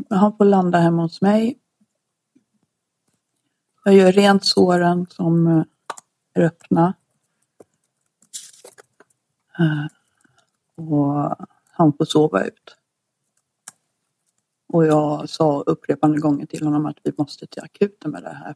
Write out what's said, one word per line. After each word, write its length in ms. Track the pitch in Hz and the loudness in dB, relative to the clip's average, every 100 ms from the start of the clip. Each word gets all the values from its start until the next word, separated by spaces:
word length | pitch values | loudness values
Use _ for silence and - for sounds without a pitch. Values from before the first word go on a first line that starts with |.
| - | -4
han 260 | 190 208 214 | 0 0 2
får 80 | |
landa 340 | 202 196 180 175 | 2 2 2 2
hemma 240 | 170 170 | 2 0
hos 180 | 165 - | -2 -2
mig. 380 | 190 214 226 294 _ _ _ _ _ _ _ _ _ _ _ _ _ _ _ _ _ _ _ _ _ _ | 0 0 -2 -6 _ _ _ _ _ _ _ _ _ _ _ _ _ _ _ _ _ _ _ _ _ _
Jag 100 | 202 | 4
gör 180 | 196 185 | 6 6
rent 320 | 190 202 196 | 4 4 2
såren 640 | - - 185 180 175 175 180 | 2 2 2 2 0 -2 -4
som, 360 | - 175 165 165 | -4 0 2 2
eh, 180 | 160 160 _ - - - _ _ | 2 -2 _ -20 -20 -20 _ _
är 80 | - | -2
öppna. 520 | 165 - - 175 170 - _ _ _ _ _ _ _ _ _ _ _ _ _ - - - - - _ _ _ _ _ _ _ - | -2 -2 -4 0 0 -2 _ _ _ _ _ _ _ _ _ _ _ _ _ -20 -20 -20 -20 -20 _ _ _ _ _ _ _ -2
Eh, 280 | 160 151 151 _ _ _ _ _ _ _ _ - | -2 -2 -8 _ _ _ _ _ _ _ _ -16
och 520 | 160 147 143 147 143 - - _ _ | -6 -2 -2 -2 -6 -8 -14 _ _
han 220 | - 160 | 0 0
får 120 | - | 0
sova 400 | 160 156 151 92 | 0 0 0 0
ut. 320 | - - - _ _ _ _ _ _ _ _ _ - - _ _ _ _ _ _ _ _ - | -4 -10 -20 _ _ _ _ _ _ _ _ _ -20 -20 _ _ _ _ _ _ _ _ -4
Och 180 | 170 160 | 0 2
jag 420 | 151 147 147 147 | 2 0 -4 -8
sa 320 | - 156 143 | -2 -2 -2
upprepade 580 | - 160 - 143 156 151 | -4 -4 -4 -2 0 0
gånger 280 | 156 143 156 | -2 -2 -6
till 180 | 160 | -8
honom 220 | 151 147 151 | -4 -4 -4
att 120 | - | -8
vi 80 | - 147 | -8 -6
måste 280 | 143 - - | -8 -10 -20
till 160 | - | -18
akuten 480 | - - 202 - 156 | -12 -4 -4 -4 -12
med 120 | 92 | -12
det 100 | 82 | -14
här, 200 | 71 92 | -16 -16